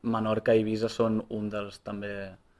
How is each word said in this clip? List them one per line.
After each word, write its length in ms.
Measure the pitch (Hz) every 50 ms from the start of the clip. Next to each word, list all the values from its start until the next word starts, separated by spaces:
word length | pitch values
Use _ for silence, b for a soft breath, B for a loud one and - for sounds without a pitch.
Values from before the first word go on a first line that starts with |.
Menorca 520 | - 117 113 110 110 110 107 110 107 117 113
i 40 | 110
Eivissa 300 | 110 107 110 107 113 110
són 360 | - - 117 113 110 110 - -
un 220 | 117 107 107 104
dels 300 | 104 104 101 101 - -
també, 520 | _ 104 104 101 101 101 101 101 98 95 92 - _ _ _